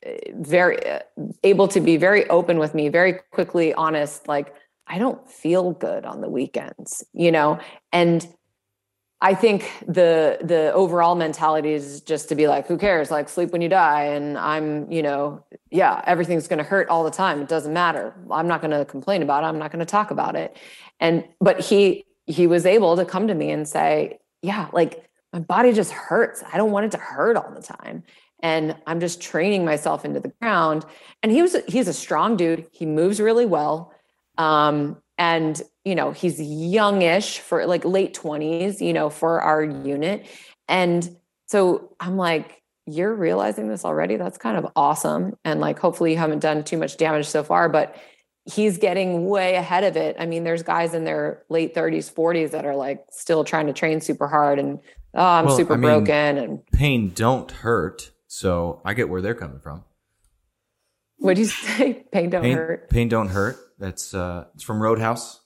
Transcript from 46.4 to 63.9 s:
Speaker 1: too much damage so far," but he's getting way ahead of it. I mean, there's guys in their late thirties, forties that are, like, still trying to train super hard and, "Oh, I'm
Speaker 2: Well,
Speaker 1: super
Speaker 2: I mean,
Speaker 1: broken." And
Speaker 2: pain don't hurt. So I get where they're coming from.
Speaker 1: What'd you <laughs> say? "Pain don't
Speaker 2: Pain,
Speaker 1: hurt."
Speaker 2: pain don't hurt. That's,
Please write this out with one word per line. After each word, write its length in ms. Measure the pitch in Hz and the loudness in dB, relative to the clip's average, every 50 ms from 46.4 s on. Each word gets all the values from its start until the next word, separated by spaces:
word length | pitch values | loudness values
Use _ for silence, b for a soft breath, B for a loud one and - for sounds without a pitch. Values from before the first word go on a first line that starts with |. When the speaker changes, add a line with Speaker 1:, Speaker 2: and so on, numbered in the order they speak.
| 151 156 151 156 151 | -2 -2 -2 -2 -4
Speaker 1:
too 140 | - - 165 | -4 -4 -4
much 200 | 160 151 - - | -4 -6 -2 -2
damage 300 | 170 160 156 151 147 147 | 0 0 0 -2 -2 -2
so 160 | - 156 147 | -4 -4 -2
far," 260 | - 170 175 170 170 | 2 2 2 2 4
but 260 | - 156 147 - B B B B B B B B _ _ _ | 4 2 0 0 B B B B B B B B _ _ _
he's 340 | - - - 214 214 190 170 | -10 -2 0 2 2 2 2
getting 480 | - 196 180 190 190 185 180 170 170 185 | 0 0 0 0 -2 0 -2 -2 0 0
way 280 | 202 202 185 185 185 | 0 0 2 2 0
ahead 280 | 180 175 170 180 180 196 | 0 -2 0 0 2 2
of 120 | 190 165 | 2 0
it. 200 | 160 156 156 - - | 0 -2 -2 -4 -4
I 80 | 165 | -6
mean, 180 | 170 165 170 170 | -6 -4 -4 -2
there's 200 | 165 165 170 165 | -2 -4 -4 -2
guys 320 | - 170 165 170 165 165 | -2 0 0 0 0 -2
in 80 | 165 160 | -4 -4
their 400 | 160 156 156 147 151 - - _ _ | -4 -4 -4 -4 -4 -6 -8 _ _
late 260 | 156 165 165 160 165 | -2 -2 -2 0 -2
thirties, 340 | 170 160 160 160 160 151 - | -2 -2 0 -2 -2 -6 -6
forties 400 | - - 160 165 175 170 160 147 | -4 -2 0 0 2 0 -2 -2
that 140 | 143 156 139 | -4 -6 -6
are, 100 | 143 139 | -4 -4
like, 300 | 139 135 135 139 - - _ | -4 -4 -4 -6 -8 -10 _
still 320 | - - - - 170 160 151 | -18 -18 -4 -2 0 0 0
trying 240 | 147 - 160 156 147 | 0 -2 -2 -2 -2
to 60 | 135 | -4
train 280 | - - 160 156 156 | -2 -2 -2 -2 -2
super 260 | 156 - 147 - 147 143 | -2 -4 -4 -2 -2 0
hard 300 | 147 151 147 143 143 139 | 2 2 2 4 2 0
and, 220 | 139 139 143 147 b b b b b b _ | 0 -4 -6 -8 b b b b b b _
"Oh, 100 | - 175 | 0 2
I'm 220 | 185 175 170 160 | 4 4 4 6
Speaker 2:
Well, 120 | 139 139 123 | 4 4 4
Speaker 1:
super 160 | 120 170 151 | 4 2 2
Speaker 2:
I 40 | 120 | 2
mean, 260 | 123 151 151 151 - | 4 4 4 4 4
Speaker 1:
broken." 320 | - 147 147 151 147 143 139 | 2 2 2 2 2 0 -2
And 260 | - 151 - - - _ | -4 -6 -8 -12 -12 _
Speaker 2:
pain 400 | - - 139 147 135 120 110 95 87 | 0 2 4 4 4 2 0 -2 -2
don't 380 | 87 113 117 131 123 - - | 0 2 2 2 2 -2 -8
hurt. 580 | - - - 110 117 107 80 92 - - - - _ _ _ | -16 -8 -2 0 0 0 0 -2 -6 -10 -20 -20 _ _ _
So 560 | _ - - - 98 87 87 85 87 82 - _ | _ -18 -4 0 0 0 0 0 -4 -6 -6 _
I 100 | 95 104 | -6 -2
get 120 | 117 117 76 | -2 -2 -2
where 140 | 87 92 | -2 -4
they're 140 | 92 101 120 | -4 -4 -4
coming 240 | - - 78 67 67 | -6 -8 -14 -14 -16
from. 240 | _ 76 73 85 98 _ _ _ _ _ _ _ _ _ _ _ _ _ _ _ _ _ _ _ _ _ _ _ _ _ _ _ | _ -16 -16 -16 -18 _ _ _ _ _ _ _ _ _ _ _ _ _ _ _ _ _ _ _ _ _ _ _ _ _ _ _
Speaker 1:
What'd 200 | 285 190 185 185 | 2 2 2 4
you 80 | 220 | 2
<laughs> 0 | |
say? 600 | 208 - - - - 214 214 269 277 240 - - _ | 0 -2 -6 -6 -6 0 0 0 0 0 -4 -10 _
"Pain 200 | - 202 170 160 | -2 -2 -2 0
don't 100 | - 180 | -2 0
Speaker 2:
Pain, 160 | 120 120 131 151 | 0 0 0 0
Speaker 1:
hurt." 320 | 160 160 170 - - - | -2 -4 -6 -8 -4 -2
Speaker 2:
pain 180 | - 117 117 117 | 0 2 2 2
don't 200 | 113 113 107 95 | 2 0 0 0
hurt. 300 | 92 98 98 110 131 - - _ _ _ | -2 -2 -2 -2 -4 -8 -16 _ _ _
That's, 360 | 98 95 | -12 -12